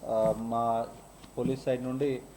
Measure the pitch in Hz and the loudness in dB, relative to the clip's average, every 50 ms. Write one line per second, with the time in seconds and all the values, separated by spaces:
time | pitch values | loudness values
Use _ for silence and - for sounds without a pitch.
0 | - - 113 110 110 110 107 110 113 113 117 117 117 117 113 113 117 - - - | -2 2 2 4 4 4 4 2 -2 -2 0 2 2 2 2 0 0 -4 -8 -16
1 | - - - - - - - - 123 123 135 131 - 139 127 123 123 127 127 131 | -18 -20 -20 -20 -20 -12 -6 -2 0 0 0 0 0 0 0 0 0 -4 -2 0
2 | 143 143 131 123 139 - - | 0 0 0 -2 -4 -10 -20